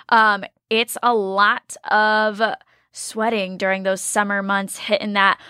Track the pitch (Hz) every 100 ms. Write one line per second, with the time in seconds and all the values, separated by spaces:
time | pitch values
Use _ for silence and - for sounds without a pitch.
0 | - 226 220 202 - _ _ 220 233 -
1 | 240 233 190 190 208 240 - - - 202
2 | 214 214 214 202 220 - _ _ _ -
3 | - 220 220 226 185 185 190 190 190 190
4 | - 214 202 202 196 196 196 - - 208
5 | 214 202 196 -